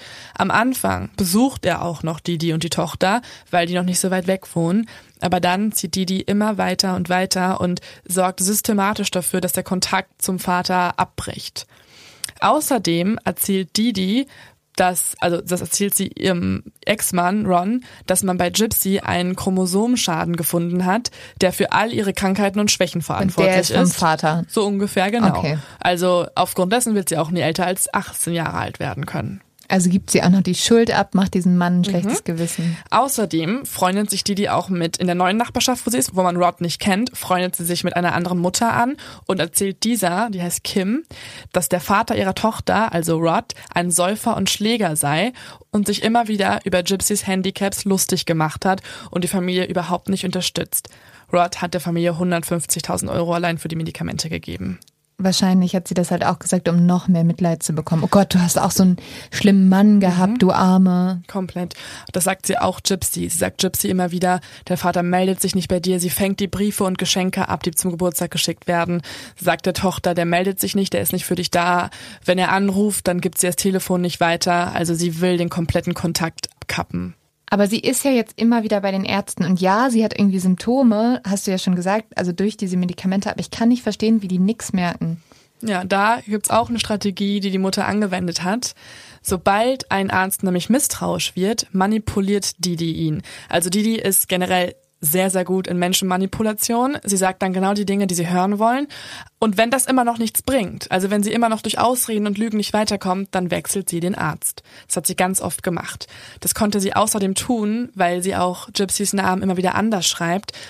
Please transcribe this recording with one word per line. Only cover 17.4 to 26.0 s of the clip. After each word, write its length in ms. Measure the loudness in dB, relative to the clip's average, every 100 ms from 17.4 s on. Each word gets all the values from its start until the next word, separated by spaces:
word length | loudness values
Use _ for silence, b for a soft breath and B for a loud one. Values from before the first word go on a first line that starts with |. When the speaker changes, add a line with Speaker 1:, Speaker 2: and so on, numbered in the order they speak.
| 2
Speaker 1:
Ron, 380 | 2 2 -4 B B -2
dass 160 | 0
man 140 | 0 0
bei 120 | 0
Gypsy 520 | 2 0 0 0 0
einen 340 | 0 -2 -2 -2
Chromosomenschaden 1000 | -2 0 0 0 2 0 0 -2 -2 -2
gefunden 500 | -2 -2 0 0 0
hat, 260 | 0 -2 B B B
der 140 | 0
für 180 | 2 2
all 220 | 2 2
ihre 200 | 0 -2
Krankheiten 460 | 0 0 2 0 2
und 120 | 0
Schwächen 320 | 2 0 0
verantwortlich 420 | -4 -2 0 2 4
Speaker 2:
Und 80 |
der 80 | 4
ist 120 | 2
vom 100 | 4
Speaker 1:
ist. 120 | 4 4
Speaker 2:
Vater? 480 | 2 2 2 0 -2
Speaker 1:
So 180 | 0 0
ungefähr, 460 | 0 0 0 0
genau. 260 | 4 2 2
Speaker 2:
Okay. 220 | 0 -2 B B
Speaker 1:
Also 460 | 0 2